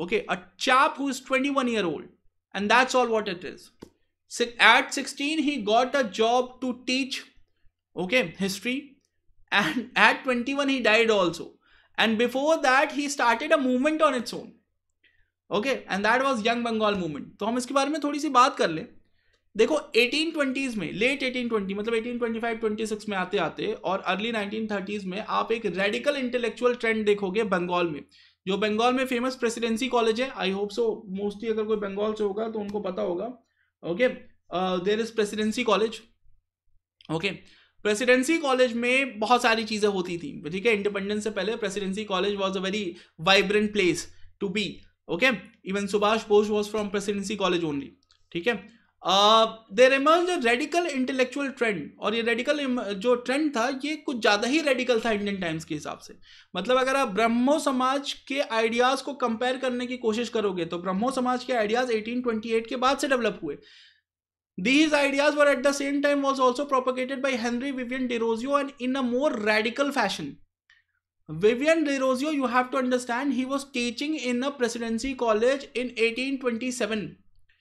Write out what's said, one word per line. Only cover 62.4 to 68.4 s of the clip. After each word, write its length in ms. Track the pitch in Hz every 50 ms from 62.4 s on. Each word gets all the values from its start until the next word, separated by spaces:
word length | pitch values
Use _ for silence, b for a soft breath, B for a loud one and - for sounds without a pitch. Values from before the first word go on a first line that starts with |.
| 214 233
एट 180 | 226 226 226 226
के 80 | 262
बाद 220 | 247 247 254 277 269
से 100 | 302 285
डेवलप 320 | 269 247 226 208 202 - 170
हुए। 140 | 147 139 - B B B B B B B B B _ _ _ _ _ _ _ _ _ _ -
These 340 | 180 233 269 285 320 311 294
ideas 440 | 285 285 277 277 277 285 302 294 294
were 100 | 294 285 277
at 80 | 247 247
the 100 | 285 277 285
same 160 | 277 277 285 285 277
time 160 | 285 285 285 277
was 140 | 269 262 262
also 280 | 262 254 240 269 285 285 262
propagated 500 | 262 254 254 254 254 254 254 269 247 262
by 80 | 269 262 220 226
Henry 260 | 240 240 240 262 285 262 254
Vivian 280 | 254 233 254 262 254 247
Dirozio 480 | 240 226 226 233 233 220